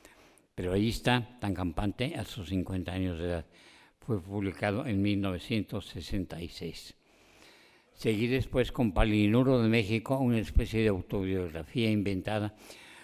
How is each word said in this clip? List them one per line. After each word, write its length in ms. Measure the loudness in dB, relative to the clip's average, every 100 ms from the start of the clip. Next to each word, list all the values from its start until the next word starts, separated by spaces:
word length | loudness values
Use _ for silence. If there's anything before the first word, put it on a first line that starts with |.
| -20 -20 -20 _ _
Pero 180 | -6 0
ahí 160 | 2 2
está, 500 | 0 2 2 0 -6
tan 120 | -6
campante, 640 | -2 -4 -2 -2 -2 -4 -6
a 80 |
sus 240 | -8 -10 -4
cincuenta 440 | -2 -2 -4 -4
años 260 | -4 -2 -2
de 80 | -4
edad. 200 | -4 -6 -16 -20 -20 -20 _
Fue 200 | -6 -6
publicado 640 | -4 -4 -4 -2 -2 0 0
en 160 | 2
mil 180 | 2 2
novecientos 640 | 0 -4 -2 -4 -2 -6 -8
sesenta 540 | -12 -6 -4 -4 -8
y 60 | -10
seis. 480 | -8 -10 -10 -16 -20 _ _ _ -20 -20 -20 -20 _ _
Seguí 340 | -6 -2 0 2
después 460 | 0 0 0 0
con 200 | 2 2
Palinuro 680 | 4 4 6 6 6 6 4
de 80 | 4
México, 500 | 4 2 0 0 0
una 200 | 2 2
especie 420 | 2 0 2 4
de 80 | 2
autobiografía 1040 | 2 -2 -2 0 0 -2 -6 -6 0 2
inventada, 640 | 2 2 -2 -2 -2 -2 -6 -18 -20 -20 -20